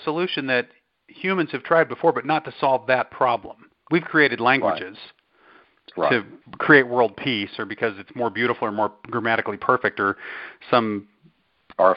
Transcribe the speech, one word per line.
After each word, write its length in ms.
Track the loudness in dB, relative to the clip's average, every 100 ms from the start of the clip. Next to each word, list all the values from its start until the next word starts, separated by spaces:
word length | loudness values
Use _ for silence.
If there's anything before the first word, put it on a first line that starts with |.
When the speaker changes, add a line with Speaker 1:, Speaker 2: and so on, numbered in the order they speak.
Speaker 1:
solution 420 | -4 -4 -4 -4 -2
that 200 | -2 -2 _ _ _ _
humans 420 | -8 -4 -2 -4
have 120 | -4
tried 260 | 0 2 2
before, 240 | 0 0
but 120 | 0 -2
not 200 | -4 -4
to 80 | -4
solve 260 | 0 0 2
that 220 | 0 0
problem. 460 | 0 0 0 -4 -18 _ _ -2
We've 120 | -2
created 360 | 0 2 2 2
languages 580 | 2 2 0 -2 -8 -16 -20 _ _ _ _ -20 _ _ _ -2
Speaker 2:
Right. 140 | 0
Right. 120 | 0 -2 -18 -18
Speaker 1:
to 60 | -2
create 300 | 6 6 6
world 280 | 2 0 0
peace, 360 | -6 -4 -6 -8
or 80 | -10
because 280 | -4 -4 -6
it's 160 | -12 -6
more 140 | -6
beautiful 380 | -2 -2 -2 -4
or 40 |
more 200 | -2 -4 -4 -8
grammatically 460 | -4 0 -2 -2 -4
perfect, 420 | 0 2 0 0
or 180 | -2 -2 -8 -14 -16 -12 0
some 380 | 2 2 -4 -10 _ _ _ _ _ _ 2
Speaker 2:
Or 180 | 4